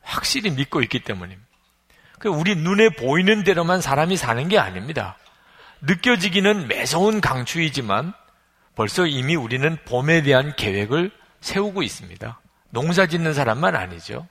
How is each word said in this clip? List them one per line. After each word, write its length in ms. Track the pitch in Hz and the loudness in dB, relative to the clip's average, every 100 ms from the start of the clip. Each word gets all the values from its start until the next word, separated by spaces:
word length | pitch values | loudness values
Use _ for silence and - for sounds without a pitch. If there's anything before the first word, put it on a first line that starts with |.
확실히 460 | - - - 262 208 | -8 -6 -4 -2 -2
믿고 320 | 135 139 156 | -2 -2 0
있기 180 | 117 123 | 0 -2
때문입니다. 440 | - 98 90 95 107 _ _ _ _ _ _ - | -4 -10 -10 -16 _ _ _ _ _ _ _ -6
그 100 | 214 | -4
우리 260 | 156 175 | 0 0
눈에 360 | 190 165 196 220 | 0 0 4 4
보이는 520 | - 127 160 185 214 | 4 0 2 4 4
대로만 380 | 190 175 170 185 | 4 2 2 0
사람이 360 | 131 139 165 185 | 2 0 2 0
사는 320 | 127 117 160 | 0 -2 2
게 100 | 202 | 2
아닙니다. 580 | 98 92 117 143 95 - _ _ _ _ - - | 2 -6 -6 -6 -8 -12 _ _ _ _ -20 -8
느껴지기는 880 | 143 180 247 226 190 185 196 208 123 | -2 0 2 2 2 2 2 2 -2
매서운 520 | - 123 160 208 214 | -4 -2 2 2 2
강추위지만 960 | 135 131 120 165 160 135 113 101 165 - _ _ _ _ _ | 0 -2 -4 -2 -2 -2 0 -2 -2 -10 _ _ _ _ _
벌써 320 | - 107 - 175 | -4 -2 2 0
이미 280 | 135 131 | 0 0
우리는 420 | 170 117 127 147 160 | -2 -2 0 0 -2
봄에 380 | - 123 143 165 | -4 -2 4 4
대한 320 | 139 131 147 - | 6 4 4 -4
계획을 540 | 107 98 104 151 185 _ _ _ | -2 -2 0 0 -2 _ _ _
세우고 420 | - 196 208 190 | -6 -4 -2 -2
있습니다. 580 | 123 - 92 92 110 117 _ _ _ | -6 -6 -16 -14 -14 -14 _ _ _
농사 360 | 117 156 180 185 | -4 0 2 2
짓는 280 | 170 160 | 0 0
사람만 420 | 143 123 110 185 151 | 0 0 0 0 0
아니죠. 500 | 92 85 - 117 175 | -6 -12 -12 -12 -12